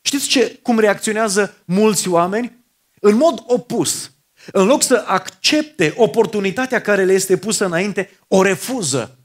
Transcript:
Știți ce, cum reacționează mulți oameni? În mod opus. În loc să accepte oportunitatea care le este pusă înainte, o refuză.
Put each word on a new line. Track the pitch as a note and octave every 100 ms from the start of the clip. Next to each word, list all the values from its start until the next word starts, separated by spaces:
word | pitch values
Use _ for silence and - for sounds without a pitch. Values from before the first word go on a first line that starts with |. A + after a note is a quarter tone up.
Știți | - C#4+ -
ce, | C4+ A3 -
cum | - A3+
reacționează | G#3+ G3 - G#3+ A3+ F#3+ G3 -
mulți | - F3+ G#3+ G3 F#3+
oameni? | E3+ F3 G#3 A#3+ _ _ _ _ _
În | G#3 G#3+
mod | D#4+ B3+ -
opus. | B3 - A#3+ D3 - - _ _ _ -
În | G3 F#3+
loc | D4
să | - A#3+ -
accepte | F#3+ - - - D4+ D4+ - D#3 D3+
oportunitatea | A3+ - G#3+ G#3+ G3 F#3+ C4 A3+
care | - G3+
le | F#3
este | F#3+ F#3+ F#3
pusă | G#3+ G3+
înainte, | G3 E3 G3+ G3 F#3 _ _
o | F#3+
refuză. | G3 F#3 - B3+ E3 C3 G#2+ _